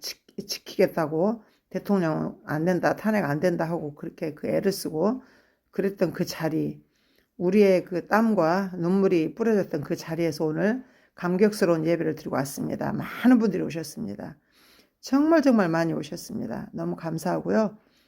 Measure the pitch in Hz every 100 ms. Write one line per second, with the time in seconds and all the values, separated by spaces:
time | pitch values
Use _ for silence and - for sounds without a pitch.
0 | - - _ - - - - - 185 185
1 | 151 160 202 233 - _ _ 185 185 196
2 | 165 156 160 - - 151 170 175 160 170
3 | 214 214 147 147 185 170 165 165 151 147
4 | 165 - 160 147 - 160 196 - - 156
5 | 202 262 - _ _ _ _ - 196 202
6 | 175 - 175 - 160 156 147 147 _ _
7 | _ _ _ - 180 208 196 180 - 170
8 | - 208 226 196 160 185 190 180 165 196
9 | 190 175 156 - 233 208 - 156 139 165
10 | - 160 165 147 156 160 202 262 - _
11 | _ - 175 180 214 208 180 165 160 165
12 | 160 - 170 - 147 - - - 143 -
13 | - - 240 247 214 170 151 165 156 -
14 | 113 202 - - _ _ _ _ _ _
15 | - 277 311 330 277 226 175 165 165 156
16 | 156 170 - - - - - - 170 175
17 | 165 160 180 160 170 214 214 208 _ _